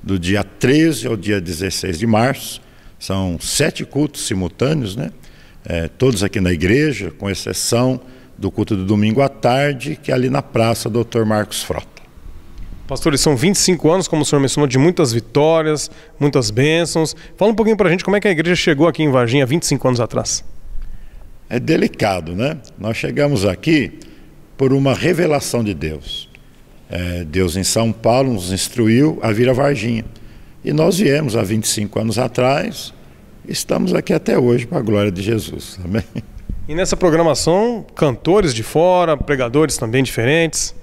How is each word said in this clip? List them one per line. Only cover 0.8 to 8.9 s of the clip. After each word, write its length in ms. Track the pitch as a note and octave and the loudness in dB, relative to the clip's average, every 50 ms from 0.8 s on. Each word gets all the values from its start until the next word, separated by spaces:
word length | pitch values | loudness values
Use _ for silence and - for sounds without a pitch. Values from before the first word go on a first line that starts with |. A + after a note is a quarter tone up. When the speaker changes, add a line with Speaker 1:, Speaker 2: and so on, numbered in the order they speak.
| D#3+ E3 D3+ - - | 4 4 2 -2 -4
Speaker 1:
ao 100 | B2 A#2 | -4 -4
dia 240 | G2 F2 G2 G#2 G2+ | -4 -2 -2 -2 -2
dezesseis 600 | F2 F2 F2 D2+ F#2 F#2+ - - - F#2 F2 D#2 | -2 -4 -6 -4 -4 -4 -4 -4 -4 -6 -4 -2
de 80 | G#2+ | 0
março. 540 | A#2 A2 G#2+ A#2 C3+ C#3+ - - - - - - - - - - - - | 2 4 4 4 2 0 -4 -8 -14 -14 -14 -18 -20 -20 -20 -20 -20 -20
São 400 | - - - F#2+ G2 F#2+ F2+ E2+ D#2 | -16 -8 -6 -4 -2 -2 -2 -4 -6
sete 460 | - - - - D3 D#3+ - - - | -6 -6 -2 0 -2 -2 -2 -6 -12
cultos 400 | - - C3 D3 C#3+ - - - | -6 -2 -2 -2 -2 -4 -8 -6
simultâneos, 680 | - G#2 F#2+ F#2 E2+ - - A#2+ - D#3+ D#3 B2 F#2+ F#2+ | -4 -2 -2 -2 -4 -2 -2 -2 0 0 -2 -2 -4 -6
né? 160 | - - - - - - - - - - - - - - | -8 -8 -10 -12 -16 -20 -20 -20 -20 -20 -20 -20 -20 -8
É, 240 | - F2+ E2+ E2 | -6 -4 -4 -4
todos 360 | D#2+ - - B2+ C3 A#2+ F2 G2+ | -6 -2 0 2 2 2 2 -2
aqui 180 | F#2+ - G#2+ | -2 0 0
na 100 | F#2+ F2+ | 2 2
igreja, 600 | F2+ D2+ D#2+ F2+ A2 C#3 D3+ D#3 C3 G#2 G2+ E2+ | 2 2 2 2 2 2 2 0 -2 -4 -8 -10
com 180 | - - G2+ G2+ | -10 -8 -8 -6
exceção 720 | F#2+ - - G#2 G2 - - - A#2+ A#2 B2+ B2+ C3 B2+ - - - - - - - | -6 -6 -6 -6 -6 -4 -2 0 0 2 2 0 -2 -4 -8 -16 -20 -20 -20 -20 -14
do 140 | - G2 F#2+ | -6 -6 -6
culto 260 | - - G#2 - A2 | -2 -2 -2 -2 -2
do 100 | F#2+ F#2 | -2 0
domingo 360 | F#2 | 2